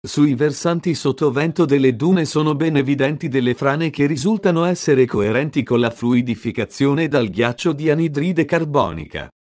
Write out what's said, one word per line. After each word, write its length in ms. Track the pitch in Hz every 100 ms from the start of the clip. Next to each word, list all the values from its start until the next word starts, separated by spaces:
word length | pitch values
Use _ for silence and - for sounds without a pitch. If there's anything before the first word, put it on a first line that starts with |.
Sui 300 | - - 147
versanti 640 | 123 151 135 170 170 175 139
sottovento 680 | 139 131 147 127 160 156 156
delle 300 | 143 131 113
dune 300 | 160 190 151
sono 300 | - 156 143
ben 220 | 165 147
evidenti 500 | 131 139 135 151 160
delle 260 | 131 123
frane 380 | 123 139 147 165
che 160 | - 143
risultano 580 | 151 170 220 190 165 175
essere 400 | 175 - 135 123
coerenti 560 | 104 104 117 151 143
con 200 | 120 120
la 100 | 117
fluidificazione 1160 | - 120 123 123 113 117 110 104 - 139 143 160
dal 220 | 143 110
ghiaccio 440 | 92 117 120 175
di 180 | 143 156
anidride 540 | 151 165 143 175 165 151
carbonica. 840 | 170 156 139 82 80 73 80 65 _